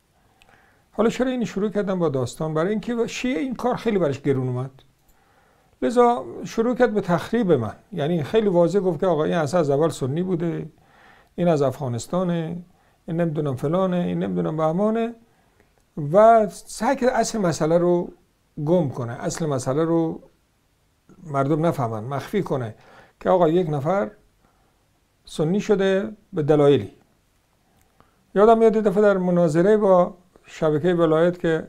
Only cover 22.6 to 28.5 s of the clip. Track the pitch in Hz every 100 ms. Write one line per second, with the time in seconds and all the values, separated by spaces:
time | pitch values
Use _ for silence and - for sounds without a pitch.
22.6 | 113 - - - - _ 190 185 160 175
23.6 | 160 147 147 196 214 - _ _ _ _
24.6 | _ _ _ _ _ _ - - 156 202
25.6 | 208 196 190 190 220 - _ - 147 147
26.6 | 143 131 101 - _ _ _ _ _ _
27.6 | _ _ _ _ _ _ _ 190 214